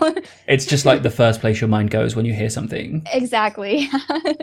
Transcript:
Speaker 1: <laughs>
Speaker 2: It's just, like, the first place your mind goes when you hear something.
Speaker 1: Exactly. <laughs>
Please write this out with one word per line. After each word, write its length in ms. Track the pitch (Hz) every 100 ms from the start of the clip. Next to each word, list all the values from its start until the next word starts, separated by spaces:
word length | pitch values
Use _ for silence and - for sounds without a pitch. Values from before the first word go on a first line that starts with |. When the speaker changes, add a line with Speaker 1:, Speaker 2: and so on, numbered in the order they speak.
| 311 339
Speaker 1:
<laughs> 240 | - - -
Speaker 2:
It's 180 | 135 -
just, 220 | 139 139
like, 160 | 127
the 80 | 120
first 280 | - 117 113
place 220 | 113 107
your 60 | 110
mind 240 | 107 107
goes 240 | 110 113 113
when 100 | 117
you 80 |
hear 160 | 104 107
something. 560 | - 110 113 - 156 156
Speaker 1:
Exactly. 760 | 262 247 226 214 208 196 285 277
<laughs> 60 | 277 - 302 339 311